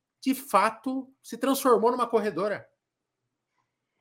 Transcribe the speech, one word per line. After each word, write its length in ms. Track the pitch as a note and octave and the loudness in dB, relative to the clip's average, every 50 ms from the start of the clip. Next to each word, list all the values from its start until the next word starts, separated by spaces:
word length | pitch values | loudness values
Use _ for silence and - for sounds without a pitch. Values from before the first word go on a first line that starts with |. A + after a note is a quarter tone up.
| _ _ _ _ | _ _ _ _
de 120 | - C4 C4 | -2 -2 -2
fato, 760 | - - - - F#3+ G3 A3 A3+ - - C4 C4 C4 C4 - _ _ | -2 -2 0 2 2 2 2 0 -4 -8 -6 -6 -6 -8 -10 _ _
se 160 | - - A#3 A#3 | -20 -16 -10 -4
transformou 540 | - C4 C4 - - C4 A#3+ G3 G#3 A#3+ | -2 0 0 2 4 4 4 4 4 2
numa 160 | B3 B3 A#3 A#3 | 0 0 -2 0
corredora. 580 | A#3+ A3 G3+ G#3+ C#3+ - G3 G#3+ F#3+ B2 - _ _ _ _ _ _ _ _ _ _ _ _ _ _ _ _ _ _ _ _ _ _ _ _ _ _ _ | 0 0 0 -2 -4 -4 -4 -4 -4 -6 -10 _ _ _ _ _ _ _ _ _ _ _ _ _ _ _ _ _ _ _ _ _ _ _ _ _ _ _